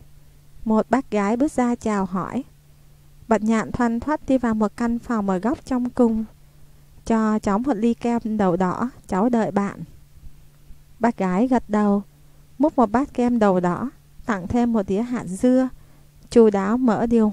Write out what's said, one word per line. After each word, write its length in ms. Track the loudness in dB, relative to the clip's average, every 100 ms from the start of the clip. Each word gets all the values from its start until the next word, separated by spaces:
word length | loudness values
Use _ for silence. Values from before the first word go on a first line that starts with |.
| -10 -20 -20 -20 -20 -12
Một 220 | -2 0 2
bác 200 | -2 0
gái 260 | -2 0 0
bước 160 | 0
ra 220 | 0 0
chào 300 | -2 -2 -2
hỏi. 400 | -2 -4 -4 -6 -10 -18 _ -20 -20 -20 -20 -20 0
Bạch 140 | 2
Nhạn 300 | 4 0 -2
thoăn 280 | -2 -2 -2
thoắt 200 | -4 -6 0
đi 100 | 0
vào 160 | 0
một 180 | 0 -2 -2
căn 220 | -2 -4
phòng 320 | -2 -2 0
ở 80 | -2
góc 200 | -2 -4
trong 260 | -4 -4 -4
cùng. 340 | 2 2 2 -6 -12 -20 -20 -20 -20 -20 -20 -4
"Cho 320 | 0 0 0
cháu 200 | 0 -2
một 160 | -2
ly 200 | -2 -2
kem 260 | -2 -2 -4
đậu 320 | -4 0 0 2
đỏ, 340 | 0 -2 -6 -8 -6
cháu 220 | -2 0
đợi 220 | 0 0
bạn." 300 | -2 -4 -8 -14 -18 -20 -20 -18 -18 -20 -20 -20 -20 -20 -4
Bác 180 | -4 -2
gái 320 | -2 0 2
gật 160 | 0 0
đầu, 340 | 0 2 2 -2 -16 -20 -20 -20 -2
múc 180 | 0 2
một 140 | 2
bát 240 | 2 -2
kem 240 | 0 0 2
đậu 220 | 4 4
đỏ, 300 | 0 -2 -6 -10 -20 -14 -6
tặng 220 | -6 -2
thêm 240 | 0 0
một 140 | 0 0
đĩa 160 | -2
hạt 220 | -2 -6
dưa, 440 | -6 -2 2 2 2 -4 -20 -20 -20 -20 0
chu 200 | 6 6
đáo 260 | 4 0 0
mở 300 | 2 2 2
điều 260 | 2 2